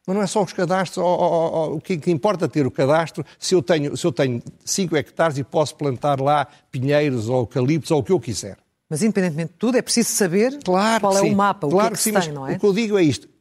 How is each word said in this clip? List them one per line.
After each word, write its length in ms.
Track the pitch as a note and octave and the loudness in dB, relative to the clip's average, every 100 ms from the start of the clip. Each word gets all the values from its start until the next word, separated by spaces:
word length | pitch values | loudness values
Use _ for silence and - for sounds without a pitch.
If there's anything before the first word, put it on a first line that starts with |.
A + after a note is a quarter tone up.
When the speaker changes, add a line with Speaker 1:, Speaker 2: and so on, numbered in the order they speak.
| - | -6
Speaker 1:
Mas 100 | G3 | -2
não 60 | |
é 40 | G3 | 0
só 160 | A3 | 0
os 100 | F#3+ | -2
cadastros, 460 | - E3+ F#3 F#3+ - | -2 -2 0 -2 -2
ó, 80 | F3 | -2
ó, 440 | F3 E3+ E3 E3 | 2 2 2 0
ó, 240 | E3 D#3 | -2 -2
o 60 | D3+ | -4
que, 160 | - F3 | -4 -4
que 140 | F3+ | 0
importa 380 | E3 G#3+ F3+ E3 | 0 0 0 -2
ter 180 | D3+ B2+ | 0 -2
o 40 | |
cadastro 540 | - C3+ D#3+ D#3+ - C#3 - | 0 2 2 0 -6 -12 -12
se 160 | - | 0
eu 80 | F3+ | 0
tenho, 340 | - D#3+ C#3+ C3+ | 2 0 0 -2
se 100 | E3+ | -2
eu 60 | |
tenho 300 | - C#3 A#2+ - - | 0 0 -2 -8 -14
cinco 320 | - - E3+ D#3 | -6 -4 -2 -2
hectares 420 | B2 - E3 C#3 | -2 0 0 0
e 60 | |
posso 300 | C3 E3 C#3+ - | -2 -2 -2 -2
plantar 440 | D3 A#2+ D3 C3+ | -4 -2 -2 0
lá 260 | C#3 D3 C3+ - _ | 2 2 0 -8 _
pinheiros 580 | C3+ C3+ D3 D3+ B2+ G#2+ | -4 0 2 2 0 0
ou 120 | B2+ | -2
eucaliptos 500 | A#2 C#3 B2+ D#3+ - | 0 0 0 0 0
ou 100 | D3+ | 0
o 20 | |
que 100 | - | 2
eu 80 | F3+ | 0
quiser? 380 | A#2+ G#2 G2+ F#2 _ _ - | -2 -8 -10 -14 _ _ -10
Speaker 2:
Mas 140 | D3+ | -2
independentemente 500 | G#3+ G3+ F3+ D3 E3 | 0 0 -2 -2 -6
de 60 | - | -4
tudo, 200 | A#3 B3 | -2 0
é 40 | |
preciso 280 | A#3 A#3 - | 0 0 0
saber 480 | - F#3+ F#3+ B3 C#4+ | 0 0 2 0 -2
Speaker 1:
Claro 380 | F3+ F3+ A#3 A3+ | 0 2 2 2
Speaker 2:
qual 120 | G3+ | 2
Speaker 1:
que 60 | G3 | 2
Speaker 2:
é 40 | |
o 20 | |
Speaker 1:
sim. 100 | F#3 | 4
Speaker 2:
mapa, 320 | G3 G3+ F#3 D3 | 4 2 0 0
o 40 | |
Speaker 1:
Claro 180 | F3+ A3 | 2 2
Speaker 2:
que 60 | |
é 20 | F#3+ | 0
que 0 | |
Speaker 1:
que 60 | |
Speaker 2:
se 80 | A3 | -2
Speaker 1:
sim, 20 | |
mas 120 | G#3 E3 | 0 -2
Speaker 2:
tem, 80 | |
não 120 | C#3+ C3+ | -4 -6
é? 80 | |
Speaker 1:
o 40 | F#3+ | -2
que 80 | G#3 | 0
eu 60 | |
digo 260 | F#3+ A3 G3+ | 2 0 2
é 40 | |
isto. 260 | D#3+ A#2+ - _ | 2 0 -6 _